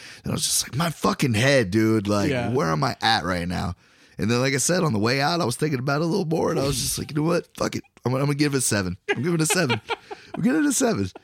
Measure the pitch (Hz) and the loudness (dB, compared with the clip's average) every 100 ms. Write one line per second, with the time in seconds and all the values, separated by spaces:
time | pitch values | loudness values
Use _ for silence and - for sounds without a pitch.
0 | - - 110 - - - - 120 170 - | -20 -12 -6 -4 -2 -2 -2 -2 -4 0
1 | - - 139 107 131 139 98 107 110 110 | -2 2 0 2 4 4 4 2 4 2
2 | 101 104 - 131 120 127 165 156 135 - | 2 0 2 0 0 0 0 0 0 0
3 | 110 110 80 90 87 87 90 87 _ _ | 2 2 2 -2 -2 -4 -4 -8 _ _
4 | - - 98 120 131 139 - 180 160 107 | -18 -4 0 0 0 0 0 0 0 0
5 | 110 135 147 170 120 - 151 131 135 143 | 0 0 0 0 -2 -2 -2 -2 0 0
6 | 165 170 160 160 - 160 139 135 135 - | 0 0 0 0 0 0 0 -2 -2 -4
7 | - 147 156 175 - - - - - _ | -4 -2 0 0 -4 -4 -4 -4 -12 _
8 | 120 131 143 143 147 139 131 104 92 90 | -4 0 0 2 2 2 0 0 -2 -4
9 | - 403 151 170 156 403 156 - - 453 | -4 -4 0 0 0 0 0 -2 -4 -10
10 | - - - - 196 311 294 247 247 143 | -10 -18 -12 -2 0 2 2 2 2 0
11 | 95 - | -2 -6